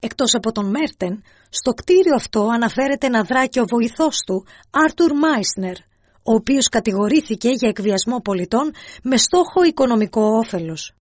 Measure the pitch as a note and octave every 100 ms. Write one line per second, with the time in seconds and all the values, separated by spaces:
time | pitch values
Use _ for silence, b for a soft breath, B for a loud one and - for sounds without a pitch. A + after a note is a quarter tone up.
0 | A#3 - B3+ A#3+ G#3+ G#3+ G3+ A3 D#4 -
1 | F3+ G#3 b b b - - A#3+ - F4+
2 | F4+ C4+ - A3+ G#3 A#3 A#3 - C4+ C#4
3 | C4+ A#3+ G3+ B3+ C4 B3+ A#3 A#3+ A#3 -
4 | D#4+ - - F#3+ b b b C4+ D#4 -
5 | E4+ D4 D#4+ C#4 F#3+ - F#3+ F3+ _ _
6 | _ _ - A3 A3 C4+ B3+ A#3 A3 G3
7 | G#3 D4+ - G#3+ A#3 C4 A#3+ G3 G#3 G3
8 | - B3 - F#3+ F3+ A3+ D4+ B B B
9 | B3+ C4 - F4+ F4+ - F4 D#4 C4 A#3
10 | G#3+ - G#3+ A3 A3 F#3+ E3 D#3+ - _